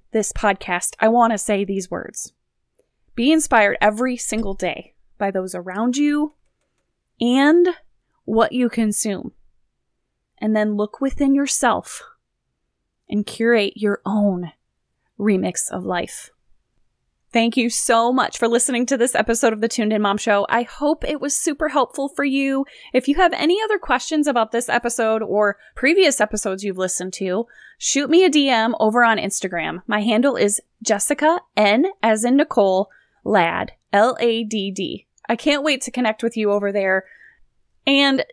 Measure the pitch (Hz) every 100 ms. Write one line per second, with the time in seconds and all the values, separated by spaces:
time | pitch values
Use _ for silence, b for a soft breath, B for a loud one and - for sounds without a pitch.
0 | _ 220 208 - 208 190 - 180 - -
1 | 220 240 226 208 - 202 196 196 180 175
2 | - - - _ _ _ _ _ _ _
3 | _ - 254 320 - 233 202 - 208 214
4 | 262 247 - 220 202 190 180 - - _
5 | _ _ 196 190 185 180 180 190 240 262
6 | 294 294 294 - _ _ _ _ _ _
7 | _ _ 240 262 285 339 349 - _ _
8 | _ _ - 220 214 247 240 - 214 208
9 | 214 196 - - _ _ _ _ _ _
10 | _ _ _ _ 214 214 214 208 208 -
11 | 269 - 277 277 277 - 247 175 - -
12 | - _ _ _ _ _ _ _ _ _
13 | - 208 202 - 233 233 202 - 208 202
14 | - 214 208 180 170 - _ _ _ _
15 | _ - 208 190 185 - - 190 180 175
16 | 180 - - _ _ _ _ _ _ _
17 | _ _ _ 233 226 254 233 - - 226
18 | 233 262 208 - 233 233 - 240 247 262
19 | 247 - 220 233 233 214 226 - 214 214
20 | 208 202 233 202 - 233 240 - 294 320
21 | - 202 285 - 330 285 302 269 269 -
22 | 277 - 285 269 269 269 277 B B 262
23 | 277 285 349 - 302 392 440 415 - 247
24 | - 311 294 240 220 233 247 240 240 247
25 | 220 220 214 202 208 196 b - 269 370
26 | 339 - - 214 202 190 202 185 185 -
27 | 185 - 190 185 233 B B B - 277
28 | 285 339 370 294 277 233 226 - 214 240
29 | 233 220 196 - 185 170 156 175 - 214
30 | 208 214 277 247 202 202 - _ 226 202
31 | - - 302 349 - - 208 226 381 -
32 | 220 220 240 277 330 - 196 185 196 b
33 | b b - 208 165 175 - - _ 202
34 | 233 - 240 226 214 214 196 190 180 -
35 | - _ - 233 - 285 302 269 - 247
36 | 233 220 233 226 208 202 202 202 190 190
37 | 190 b b b _ _ _ _ - 277
38 | 277 269 -